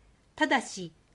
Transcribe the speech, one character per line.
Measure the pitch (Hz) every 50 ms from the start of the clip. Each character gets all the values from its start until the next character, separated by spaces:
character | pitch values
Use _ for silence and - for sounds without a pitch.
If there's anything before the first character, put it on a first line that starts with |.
| _ _ _ _ _ _ _
た | - 311
だ | 277 302 226
し、 | - - - 190 180 160 - _ _ _